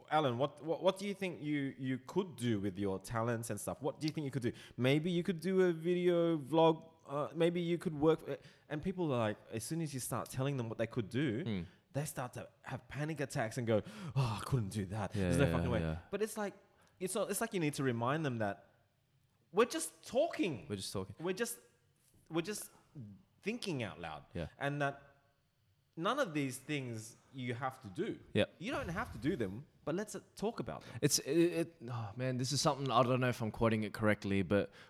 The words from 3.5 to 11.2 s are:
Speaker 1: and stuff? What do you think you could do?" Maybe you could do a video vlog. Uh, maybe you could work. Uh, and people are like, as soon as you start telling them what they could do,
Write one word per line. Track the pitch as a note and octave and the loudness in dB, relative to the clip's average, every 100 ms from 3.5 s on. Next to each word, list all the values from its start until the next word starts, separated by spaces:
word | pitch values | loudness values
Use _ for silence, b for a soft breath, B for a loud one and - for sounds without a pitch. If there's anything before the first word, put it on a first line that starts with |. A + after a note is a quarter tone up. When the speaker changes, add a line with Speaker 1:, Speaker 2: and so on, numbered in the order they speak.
Speaker 1:
and | G#2 | -6
stuff? | - F2 | -4 -4
What | C#3+ - | -4 -2
do | D3+ | -4
you | |
think | D#3 C#3+ | -2 -4
you | |
could | C3 | -2
do?" | A2+ B B - | -2 B B 0
Maybe | B2 D3+ E3+ | 4 4 2
you | E3+ | 0
could | F3 E3 | 0 -2
do | E3+ F#3+ | 2 4
a | F#3 | 4
video | D#3+ E3 F3+ F3+ E3+ E3+ D#3+ | 4 0 4 4 4 4 2
vlog. | B2 D#3+ E3 E3 - - - | 2 6 6 6 -2 -20 -8
Uh, | C#3+ C#3 | -4 -4
maybe | D#3 E3+ F3 | 2 2 4
you | E3+ E3+ | 0 0
could | F#3 D3 | 0 2
work. | D#3 D#3 - | 4 4 0
Uh, | - b b b | -8 b b b
and | D3 | -4
people | E3+ F#3 D#3+ | -4 -2 0
are | B2 | 2
like, | G#2+ G#2 - | 2 0 -6
as | A2+ | -8
soon | - D#3+ | -4 -4
as | D#3 | -2
you | C3 | -4
start | - A#2 - | -4 -4 -4
telling | C3 C3+ C#3 | -2 -2 -2
them | A2+ | -4
what | A2 | -2
they | A2+ | -2
could | A#2+ F#2 | -2 -2
do, | A2+ | -2